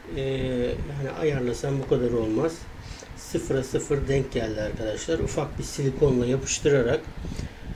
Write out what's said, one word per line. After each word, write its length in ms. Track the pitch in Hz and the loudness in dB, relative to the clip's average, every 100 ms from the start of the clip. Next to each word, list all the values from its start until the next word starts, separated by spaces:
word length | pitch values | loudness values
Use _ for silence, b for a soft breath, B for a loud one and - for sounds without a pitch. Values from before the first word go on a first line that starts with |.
| - 127 | -8 -4
eee, 600 | 135 131 131 127 123 - - 143 | -2 0 0 0 0 -2 -4 -4
yani 140 | 135 151 | -4 0
ayarlasam 580 | 160 139 123 117 143 139 | 2 2 0 0 0 0
bu 100 | 131 | 2
kadar 220 | 135 123 | 2 4
olmaz. 420 | 120 110 110 - - - - B B B - | 2 2 2 0 -2 -10 -12 B B B -14
Sıfıra 460 | - 165 - 135 | -4 -4 0 0
sıfır 440 | 127 156 - 143 127 | 0 -2 2 0 2
denk 240 | 139 127 | 2 2
geldi 300 | 127 110 107 | -2 -2 -2
arkadaşlar. 580 | 107 - 110 104 - 160 | -4 -2 -2 -4 -2 0
Ufak 400 | 135 - 147 - | 0 -2 -2 -4
bir 40 | |
silikonla 640 | 135 - 139 131 143 123 120 | -6 -2 -2 4 4 6 4
yapıştırarak 760 | 131 - - 151 139 117 156 - - B B B B B | 2 0 2 4 6 6 2 -2 -8 B B B B B